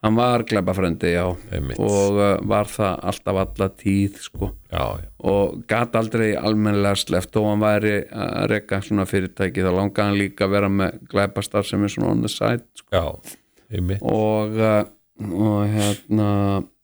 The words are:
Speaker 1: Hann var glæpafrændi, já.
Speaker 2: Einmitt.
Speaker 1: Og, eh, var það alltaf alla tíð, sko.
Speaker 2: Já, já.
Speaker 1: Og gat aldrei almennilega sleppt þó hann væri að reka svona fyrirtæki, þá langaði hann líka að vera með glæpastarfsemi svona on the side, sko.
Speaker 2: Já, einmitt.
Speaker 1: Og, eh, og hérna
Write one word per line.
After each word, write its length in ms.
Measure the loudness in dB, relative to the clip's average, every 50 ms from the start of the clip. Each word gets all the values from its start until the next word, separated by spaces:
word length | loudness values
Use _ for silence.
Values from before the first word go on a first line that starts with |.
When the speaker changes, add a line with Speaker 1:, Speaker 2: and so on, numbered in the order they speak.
| 2
Speaker 1:
Hann 140 | 2 2 4
var 260 | 4 4 2 2 0
glæpafrændi, 680 | 0 0 0 0 0 0 0 0 0 0 0 0 0 0
já. 160 | 0 0 -2 -4 -6 -8 -8
Speaker 2:
Einmitt. 260 | -6 -6 -4 -4 -4 -2
Speaker 1:
Og, 380 | 0 2 2 2 2 2 2 2
eh, 220 | 2 2 2 0
var 240 | 0 0 0 0 0
það 320 | -2 -2 -2 -2 -2 -2 -2 -4
alltaf 340 | -6 -6 -6 _ -2 0 0
alla 320 | 0 -2 -2 -2 -2 -2
tíð, 480 | -2 -4 -2 0 2 2 2 0 -2 -6
sko. 300 | -18 -16 _ -6 -6 -6 -6 -10 -14
Speaker 2:
Já, 320 | _ -4 -4 -4 -4 -4 -8
já. 80 | -10 -14 -16 _
Speaker 1:
Og 440 | -2 0 2 2 2 0 -2 -6 -6
gat 280 | -2 -2 -2 -2 0 0
aldrei 380 | -2 -2 0 0 0 0 0 0
almennilega 640 | 0 0 0 2 2 2 2 2 2 2 2 0 0
sleppt 340 | -2 -2 -2 -2 -2 0
þó 140 | -2 0 2
hann 160 | 2 2 2
væri 320 | 4 4 4 4 2 2 0 0 -4 -6
að 380 | -8 -6 -6 -4 -2 -2 0 0
reka 320 | 0 -2 -2 -2 -4 -4
svona 240 | -2 0 0 0 0 2
fyrirtæki, 560 | 0 -2 -2 -2 -4 -2 -2 -2 0 0 0
þá 80 | 2
langaði 380 | 2 2 0 0 0 0 0 2
hann 100 | 2 2
líka 240 | 0 -2 0 -2 0
að 60 | 2
vera 160 | 2 2 2 2
með 300 | 2 2 0 0 -2 -6 -16 -4
glæpastarfsemi 800 | 0 0 0 0 -2 -4 -6 -2 -2 -2 -2 0 0 0 0 0
svona 220 | 0 -2 -2 0
on 100 | 0 0
the 60 | 0 -2
side, 380 | -2 -2 0 0 0 -2 -6 _ _
sko. 160 | -20 -12 _
Speaker 2:
Já, 460 | -2 0 0 0 -6 -10 -14 -18 -20 _ _ _ _ _ _ _
einmitt. 300 | -6 -4 -2 -2 -2 -2
Speaker 1:
Og, 560 | -2 -2 0 0 2 2 2 0 0 -2 0 0
eh, 240 | 2 4 4 2 0 -2 -8 _ _ _ _ -10 -8 -6
og 380 | -2 0 2 2 2 2 2 2
hérna 960 | 2 2 2 0 0 -2 -4 -2 0 2 2 2 2 2 2 2 0 -2 -4 -6 _ _